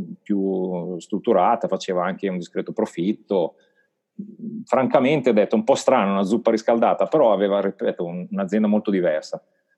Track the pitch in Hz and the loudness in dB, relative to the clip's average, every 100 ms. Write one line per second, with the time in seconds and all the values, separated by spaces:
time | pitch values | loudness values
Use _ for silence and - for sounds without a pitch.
0 | 90 - - 101 98 95 92 90 87 87 | -12 -12 -4 -2 -2 -2 -4 -6 -6 -10
1 | - 98 - 98 98 117 92 92 - 90 | -8 -4 0 2 2 0 -2 -4 -4 -4
2 | 87 90 98 90 82 98 87 95 107 - | -4 -4 -6 -6 -8 -8 -6 -4 -4 -2
3 | 95 104 - 104 151 - _ _ _ _ | -4 -4 -2 -2 -2 -6 _ _ _ _
4 | _ - - - - - - 123 123 147 | _ -18 -18 -14 -12 -12 -4 0 2 2
5 | 127 151 127 107 98 110 110 131 - 127 | 2 2 4 2 2 2 2 2 4 4
6 | 98 98 95 113 113 110 - 117 110 90 | 2 0 0 0 2 0 2 2 2 2
7 | 95 156 120 95 98 101 98 - 110 - | 2 4 4 4 2 2 0 -2 -4 -4
8 | 85 87 92 98 95 107 107 107 104 95 | -6 -8 -8 -6 -2 0 2 0 0 0
9 | 85 76 - 78 - _ _ | 0 -2 -6 -12 -14 _ _